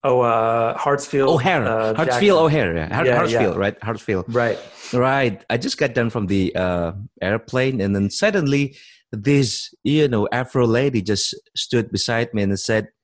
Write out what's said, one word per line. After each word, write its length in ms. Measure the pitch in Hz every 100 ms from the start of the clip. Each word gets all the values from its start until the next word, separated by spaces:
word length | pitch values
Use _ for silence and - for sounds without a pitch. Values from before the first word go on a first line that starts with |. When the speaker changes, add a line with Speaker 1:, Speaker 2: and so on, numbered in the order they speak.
Speaker 1:
Oh, 160 | 139 127
uh, 560 | 120 113 113 113 113 -
Hartsfield, 500 | - 143 - 139 135
Speaker 2:
O'Hare. 360 | 160 143 165 120
Speaker 1:
uh, 280 | 110 110
Speaker 2:
Hartsfield 120 | 110 147
Speaker 1:
Jackson. 240 | 120 202
Speaker 2:
O'Hare, 460 | 180 160 151 98 82
yeah. 180 | 80
Har-, 120 | 101 127
Speaker 1:
Yeah, 160 | 120
Speaker 2:
Hartsfield, 320 | - 117 104
Speaker 1:
yeah. 100 | 85
Speaker 2:
right? 160 | 98 -
Hartsfield. 440 | 104 110 - 95 90
Speaker 1:
Right. 300 | 120 117 - - - -
Speaker 2:
Right. 500 | 123 127 135 127 95 -
I 80 | 117
just 220 | 269 -
got 160 | 147
done 160 | 123 117
from 160 | 117 95
the, 280 | 98 92
uh, 380 | 92 92 90 85 98 107 _
airplane, 580 | 90 113 - 127 131 131
and 160 | 98 101
then 140 | 101
suddenly 680 | - 208 202 143 143 139 - - - _
this, 600 | 110 104 143 127 - - _
you 240 | 113 151 147
know, 180 | 117 104
Afro 340 | 120 127 135 120
lady 340 | 117 139 123
just 360 | 95 101 - - _ -
stood 360 | - 120 107
beside 420 | 101 - 117 120
me 80 | 107
and 160 | 98 98
said 300 | - 110 104 _